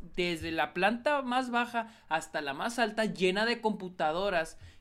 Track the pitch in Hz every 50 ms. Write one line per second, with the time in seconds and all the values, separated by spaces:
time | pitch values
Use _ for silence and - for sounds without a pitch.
0 | - - - 185 175 175 170 156 160 165 160 160 151 - - 175 185 208 240 233
1 | - 302 294 277 262 247 247 262 262 247 240 240 240 233 233 233 220 220 - -
2 | - - 160 165 - - - 156 147 139 135 156 196 240 233 247 233 214 214 220
3 | 220 202 165 - 185 180 185 208 220 233 233 233 226 220 202 - 185 180 185 -
4 | 165 156 156 175 196 202 185 165 160 - - - - - - -